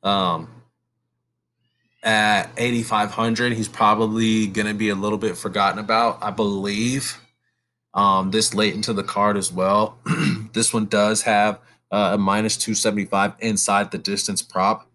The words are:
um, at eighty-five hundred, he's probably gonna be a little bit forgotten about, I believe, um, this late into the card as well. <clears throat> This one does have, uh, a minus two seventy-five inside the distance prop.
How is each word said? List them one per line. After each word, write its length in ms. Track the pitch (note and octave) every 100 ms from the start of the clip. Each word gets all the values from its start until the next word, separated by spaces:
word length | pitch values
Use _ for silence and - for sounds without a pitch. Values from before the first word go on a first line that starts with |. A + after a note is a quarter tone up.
um, 460 | G2 G2 F#2 E2 D#2+ - _ _ _ _ _ _ _ _ _ _ _ _ _ _
at 460 | A2 A2 G#2+ G#2 - -
eighty-five 540 | A#2+ A#2+ A2+ G#2+ G#2
hundred, 420 | G#2+ A#2 A2+ B2
he's 160 | A2+ G#2
probably 800 | - A2 G#2+ A2+ A2 A2+ A2 G#2+
gonna 260 | G2+ G#2
be 160 | G#2 G#2+
a 60 | G2
little 220 | G#2 G#2
bit 200 | G#2+ F2
forgotten 420 | G2+ G2+ G2 F#2
about, 420 | G#2 A2+ A#2 G2+
I 100 | G#2
believe, 880 | G2 G#2 G2+ G2 G2+ A#2 C3+ - - _ _ _ _ _ _ _
um, 380 | - G2+ F#2+ F#2+
this 220 | G#2+ G#2+
late 200 | G2 G#2+
into 180 | F#2+ G#2+
the 120 | G2+
card 340 | G2 G2+ G#2 G2+
as 140 | F2+
well. 440 | F2 F#2 G#2 G#2+ - -
<clears throat> 460 | E3+ D3 A2+ A2
This 200 | A2 A2+
one 120 | A#2 G#2+
does 380 | G#2+ G#2 A2
have, 360 | - G#2 G#2+ G2+ _ _ _
uh, 200 | G#2 G2+
a 40 | G2+
minus 400 | G2 G#2 A2 -
two 180 | - G#2
seventy-five 580 | A2+ G#2 F#2+ G2 G2+ -
inside 500 | A2+ G#2 - G2+ G2+
the 80 | -
distance 440 | - G2+ - F#2+
prop. 460 | - F#2 G2 A2+ -